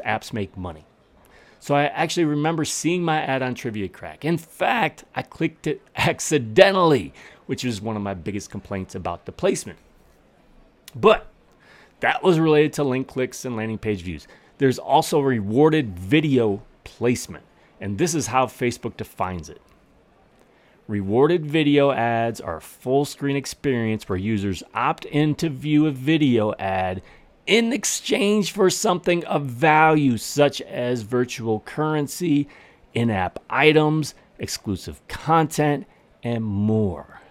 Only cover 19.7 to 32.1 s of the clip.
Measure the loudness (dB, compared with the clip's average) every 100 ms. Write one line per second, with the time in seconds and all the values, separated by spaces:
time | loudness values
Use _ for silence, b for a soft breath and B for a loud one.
19.7 | _ _ _ _ _ _ b b b b
20.7 | b -8 -6 0 4 4 2 0 0 4
21.7 | 4 4 2 0 0 0 -4 -8 -10 -12
22.7 | -12 -2 0 0 -4 -4 -4 -6 -6 -2
23.7 | 0 0 -4 -4 -4 -2 -2 -2 -4 -6
24.7 | -4 -2 -4 -4 0 0 0 -4 -6 0
25.7 | 2 2 0 0 2 4 4 0 -2 -4
26.7 | -2 -2 -6 b b b b 0 0 2
27.7 | -2 -4 -6 -4 0 2 0 0 0 0
28.7 | 2 0 0 0 -2 -2 -4 -4 0 4
29.7 | 6 6 6 2 0 -2 2 2 2 -8
30.7 | -6 -2 -2 -2 -2 -2 -4 -4 -4 -4
31.7 | -4 -2 -2 -4